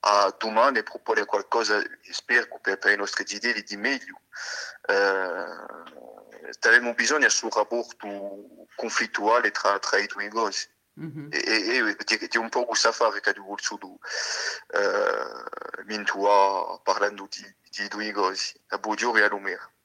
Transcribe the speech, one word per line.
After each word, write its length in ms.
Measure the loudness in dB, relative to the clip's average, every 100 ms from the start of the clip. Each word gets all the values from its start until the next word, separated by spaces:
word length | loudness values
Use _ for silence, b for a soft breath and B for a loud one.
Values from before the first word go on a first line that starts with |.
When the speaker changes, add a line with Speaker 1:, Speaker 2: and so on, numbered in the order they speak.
| 6
Speaker 1:
a 300 | 6 4 2
domande 420 | -2 4 4 4
e 40 |
propone 400 | -2 -10 -2 0 0
qualcosa, 560 | -2 0 0 2 0 -2 -8 -12
spero, 480 | -12 0 0 0 -6
per, 160 | -4 0
per 140 | 2
le 60 | 2
nostre 260 | 0 -4 -6
idee 360 | -4 -2 -2
di 140 | -4 -4
meglio. 420 | -2 -2 -6 -20 _ B B B B B 0
Eh, 1700 | 2 4 2 -2 -4 -8 -10 -14 -14 -16 -20 -20 -20 -20 -18 -16 -2
avremo 340 | 6 6 4
bisogno 360 | 0 2 4 4
sul 220 | 2 0
rapporto 1120 | 0 0 0 -4 -10 -10 -8 -8 -10 -16 -20 -20 -8
conflittuale 760 | -4 -2 -2 0 4 4 4
tra, 280 | 2 2 2
tra 180 | 2 0
i 100 | 0
due 200 | -6 -6
cose. 420 | -2 -2 -2 -8 _ _ -14
Speaker 2:
Mhm. 340 | -12 -10 -6
Speaker 1:
E, 60 | -4
e, 400 | 0 0 0 0
e 180 | 0 -2 -2
di, 220 | -2 0
di 100 | -2
un 120 | 0
po' 160 | -2 0
questa 260 | 2 2
fare 280 | 4 2 2
che 120 | -2
tu 100 | -2
vuoi 140 | -6 -8
su 180 | -6 -8
tu, 200 | -14 -16 B B B B B B B
eh, 1080 | 0 2 2 0 0 -4 -8 -12 -12 -12 -12 -8
mentre 340 | -4 -2 2 4 6 6 4 -4 -4
parlando 440 | 0 2 2 -2 -12
di, 120 | -14 -16 _ _
di 180 | -10 -8
due 240 | -6 -4
cose, 480 | 0 0 0 -6 -8 _
a 100 | -6
Buongiorno 420 | -4 -2 2 4
e 40 |
a 60 | 4
Lumera. 420 | 2 -6 -8 -12 _